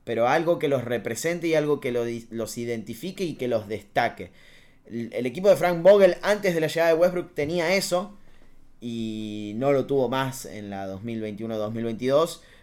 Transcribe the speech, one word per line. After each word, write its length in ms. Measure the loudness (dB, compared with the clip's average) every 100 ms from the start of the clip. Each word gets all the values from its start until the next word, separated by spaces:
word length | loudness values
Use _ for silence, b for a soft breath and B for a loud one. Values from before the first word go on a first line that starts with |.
pero 240 | -6 0 2
algo 320 | 2 2 0
que 80 | 2
los 160 | 0
represente 640 | 0 -4 -4 -4 -4 -2 0
y 60 |
algo 260 | 2 2 0
que 100 | 0
lo 140 | -2
di-, 240 | -2 -6 -8
los 260 | -8 -6 -6
identifique 680 | -6 -6 -8 -10 -10 -6
y 100 | -6
que 140 | -4 -2
los 180 | -2 -2
destaque. 640 | -10 -6 -2 -2 -2 -14 -18 b b b b -12
El, 260 | -10 -6
el 140 | -4 -4
equipo 220 | 2 4
de 80 | 6
Frank 260 | 4 4
Vogel 340 | 8 10 8 4
antes 320 | 0 0 0
de 60 | 0
la 80 | 0
llegada 240 | 2 4
de 80 | 4
Westbrook 340 | 4 0 -6
tenía 400 | -6 -4 -2 0
eso 420 | 0 0 -2 -4 -12 b b b b -20 -14
y 720 | -10 -6 -6 -6 -8 -8 -8 -2
no 160 | 0
lo 140 | 2 2
tuvo 220 | 0 2
más 360 | 0 -2 -6
en 260 | -12 -12 -10
la 160 | -8 -8
dos 160 | -8
mil 180 | -8 -8
veintiuno 380 | -8 -8 -6 -4
dos 160 | -4
mil 100 | -4
veintidós. 600 | -4 -2 2 2 2 -4 b b